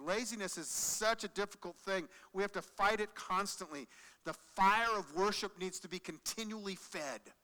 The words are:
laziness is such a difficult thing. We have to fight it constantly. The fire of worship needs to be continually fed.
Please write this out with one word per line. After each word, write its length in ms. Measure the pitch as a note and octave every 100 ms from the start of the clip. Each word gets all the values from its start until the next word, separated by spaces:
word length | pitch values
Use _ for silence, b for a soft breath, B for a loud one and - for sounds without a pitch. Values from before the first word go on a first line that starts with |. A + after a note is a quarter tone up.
laziness 540 | C#3+ G3+ A#3+ A3 F#3+ -
is 100 | D3+
such 560 | - - - A3 A3+
a 40 | G#3
difficult 480 | - G3+ - F3+ E3+
thing. 320 | - F#3+ D3+ B B
We 80 | F#3+
have 100 | G3+
to 100 | F#3+
fight 360 | - - G3+ G#3+
it 140 | G#3
constantly. 720 | - - F#3 G3+ - F3 D3 B2+ B B B -
The 80 |
fire 640 | D#3 - - F#3+ G#3+ A#3 A3
of 180 | E3 D#3
worship 440 | G3 G3+ G3+ -
needs 200 | F#3 -
to 60 | F3
be 120 | F3+
continually 760 | - D#3 - - A3 G#3+ G3+ F#3
fed. 460 | - F3 D3 C#3 - -